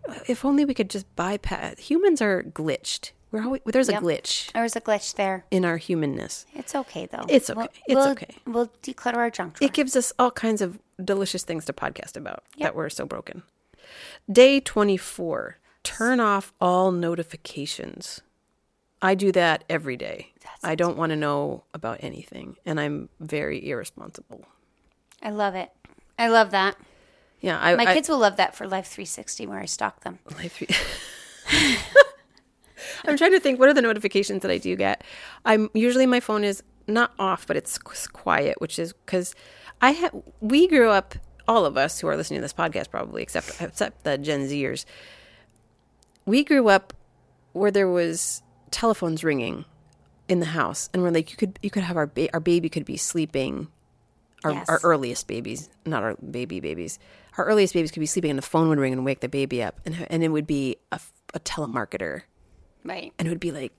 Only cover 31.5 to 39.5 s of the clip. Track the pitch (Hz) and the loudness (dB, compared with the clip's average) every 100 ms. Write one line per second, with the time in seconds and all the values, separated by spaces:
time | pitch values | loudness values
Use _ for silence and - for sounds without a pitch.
31.5 | 302 294 233 - 277 - - _ _ _ | 2 2 0 4 6 6 4 _ _ _
32.5 | _ _ - - - - 294 330 370 285 | _ _ -18 -14 -8 -2 4 6 6 4
33.5 | 254 262 294 233 214 208 202 202 196 190 | 6 8 8 4 0 0 0 0 -2 -2
34.5 | 185 190 185 98 - - - - - - | -2 -2 0 0 0 -6 -18 -18 -4 4
35.5 | 220 214 220 240 247 262 247 240 214 208 | 4 4 2 2 4 4 4 2 -2 0
36.5 | 196 - _ - 214 240 - 190 185 - | -2 -10 _ -2 0 0 0 -2 -2 -2
37.5 | - - - - - - - - 87 143 | -4 -4 -8 -8 -10 -10 -6 2 2 2
38.5 | - 160 - 165 - - 185 180 - - | -2 -6 -6 -6 -8 -4 -4 -4 -10 -20